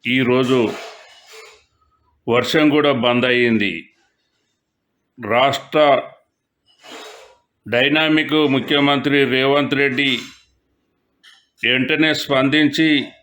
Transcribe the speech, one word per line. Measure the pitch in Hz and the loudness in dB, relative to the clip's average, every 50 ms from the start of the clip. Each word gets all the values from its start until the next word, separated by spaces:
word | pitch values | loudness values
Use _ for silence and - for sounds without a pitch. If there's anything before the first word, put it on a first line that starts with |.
| - | -4
ఈరోజు | 120 123 131 131 120 123 131 131 123 131 127 117 101 101 - - - - - - - - - _ - - - - - - _ _ _ _ _ _ _ _ _ _ _ _ _ _ | -2 -2 0 0 0 0 0 2 0 0 0 0 -2 -4 -8 -14 -18 -20 -20 -20 -20 -20 -20 _ -20 -20 -20 -20 -20 -20 _ _ _ _ _ _ _ _ _ _ _ _ _ _
వర్షం | 117 117 123 120 - - 160 151 151 139 | -2 0 0 0 0 0 2 2 2 2
కూడా | 151 147 143 139 120 113 | 2 2 2 0 2 0
బంద్ | 123 123 123 120 127 | 0 0 2 0 2
అయ్యింది. | 123 123 123 120 113 107 104 98 82 82 - _ _ _ _ _ _ _ _ _ _ _ _ _ _ _ _ _ _ _ _ _ _ _ _ _ _ - | 2 2 2 2 2 0 0 -2 -4 -6 -12 _ _ _ _ _ _ _ _ _ _ _ _ _ _ _ _ _ _ _ _ _ _ _ _ _ _ -14
రాష్ట్ర | 117 104 110 120 131 139 131 - - - - 156 151 143 135 120 - - - _ _ _ _ _ _ _ _ _ _ _ _ _ _ - - - - - - - - - _ _ _ _ _ _ _ | -6 -2 0 2 2 0 0 -4 -10 -4 0 2 4 4 4 2 -2 -8 -20 _ _ _ _ _ _ _ _ _ _ _ _ _ _ -20 -20 -20 -18 -20 -20 -20 -20 -20 _ _ _ _ _ _ _
డైనామిక్ | 107 107 120 131 143 147 156 156 156 156 156 151 127 147 156 151 139 | -4 0 0 2 2 2 2 2 2 0 0 0 0 0 0 2 2
ముఖ్యమంత్రి | 135 135 120 - 147 143 143 143 143 135 123 143 139 143 139 123 | 0 -2 0 0 0 0 2 2 0 0 0 0 2 2 2 2
రేవంత్ | 123 131 131 135 139 143 143 - 143 139 | 0 0 2 2 2 0 0 0 0 0
రెడ్డి | 143 139 127 127 143 135 127 120 - - - _ _ _ _ _ _ _ _ _ _ _ _ _ _ _ _ _ _ - _ _ _ _ _ _ - | 0 0 0 -2 -2 -2 -2 -4 -6 -12 -20 _ _ _ _ _ _ _ _ _ _ _ _ _ _ _ _ _ _ -20 _ _ _ _ _ _ -2
వెంటనే | 113 123 131 131 - 156 151 156 156 151 147 | 0 0 0 0 -2 0 0 0 0 0 -4
స్పందించి | - - 143 131 131 139 147 156 156 143 147 - 160 160 151 139 117 - - _ | -4 -2 0 0 0 2 2 2 0 0 0 0 0 0 0 -2 -2 -6 -16 _